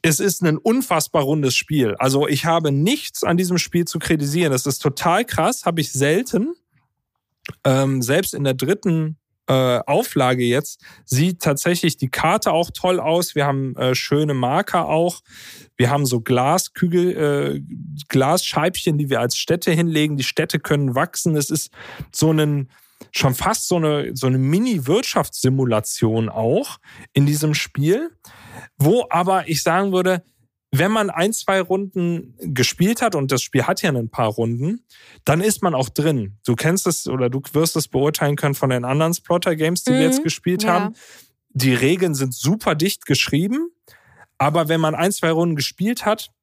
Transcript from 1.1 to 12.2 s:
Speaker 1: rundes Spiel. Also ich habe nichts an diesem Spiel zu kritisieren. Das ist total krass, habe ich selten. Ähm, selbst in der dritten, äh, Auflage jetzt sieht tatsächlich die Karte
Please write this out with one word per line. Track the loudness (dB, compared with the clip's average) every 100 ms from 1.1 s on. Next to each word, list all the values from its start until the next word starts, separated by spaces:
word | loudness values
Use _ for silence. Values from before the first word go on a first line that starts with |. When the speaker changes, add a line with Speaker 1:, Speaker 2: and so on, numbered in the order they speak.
| 0
Speaker 1:
rundes | 2 2 2 0
Spiel. | 0 0 2 2
Also | 0 2 2
ich | 0 2
habe | 2 2
nichts | 2 2 0 -4 -4 0
an | 0
diesem | 0 -2
Spiel | 0 -2
zu | -2 -4
kritisieren. | -2 0 0 0 0
Das | 0 -2
ist | -2
total | -2 0 0 0 0
krass, | 0 -2 0 -2
habe | -2
ich | -4
selten. | 0 2 2 0 -2 -2 -6 _ _ _ _ _ _ _ _ -18 -4 0
Ähm, | 2 2 0
selbst | 0 0 0
in | -2 -2
der |
dritten, | 0 -2 0 0 0 -2 -6 _ _ 0
äh, | 2 4 0 2
Auflage | 0 0 2 2 2
jetzt | 2 0 -2 -16 -20 -20
sieht | -4 0 2 2
tatsächlich | -2 0 0 0 0 -2
die | -4
Karte | 0